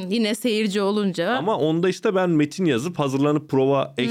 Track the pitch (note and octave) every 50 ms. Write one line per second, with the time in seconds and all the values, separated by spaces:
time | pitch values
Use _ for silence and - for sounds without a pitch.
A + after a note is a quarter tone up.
0 | F#3 F3+ G3+ A#3+ A3 G#3 G#3+ - - B3 G#3+ G#3+ A3 G3+ F#3 G#3 G3 G3 G#3+ G#3
1 | G#3 F#3+ E3 E3 E3+ G3+ A#3+ C4 D3+ G#3 G#3+ C3+ D3 D#3+ D#3+ E3+ F3+ F#3 F3+ -
2 | - A3 F#3 F#3+ F#3 F3 E3 D3+ D3 D3 - F#3 F#3 D#3+ C3 A2+ C#3 F3+ - -
3 | C#3+ C3+ C3 C3+ C#3+ D3 D3 C#3+ D3 - C3+ C3+ C3 C3+ C#3 C3+ C3+ C3+ - -
4 | - A#3